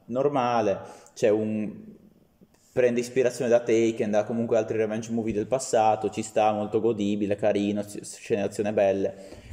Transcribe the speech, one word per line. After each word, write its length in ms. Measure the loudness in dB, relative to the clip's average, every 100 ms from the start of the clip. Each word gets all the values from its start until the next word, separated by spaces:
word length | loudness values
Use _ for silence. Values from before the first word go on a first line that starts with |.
| -8
normale, 760 | -2 0 0 0 0 0 -2 -6 -18 -20
c'è 140 | 0 2
un, 420 | 2 2 -4 -6 -10 -18 -20 -20 _ _ _ -20 _ _
prende 300 | 0 2 2
ispirazione 480 | -2 0 0 0 2
da 100 | 2
Taken, 520 | 4 4 4 2 0
da 120 | 0
comunque 320 | 0 -2 0 0
altri 220 | 0 -2
revenge 340 | -2 -4 -4
movie 220 | -4 -2
del 140 | -2 -2
passato, 600 | -2 0 2 4 2 0
ci 120 | -4
sta, 320 | -4 2 2
molto 260 | 2 -2 0
godibile, 560 | 0 0 0 0 -2 0
carino, 460 | 0 2 0 -2
s-, 180 | -6 -12
scene 420 | -14 -14 -4 -2
d'azione 280 | -2 -2 -2
belle. 420 | 2 2 2 -2 -6 -14 -18 -18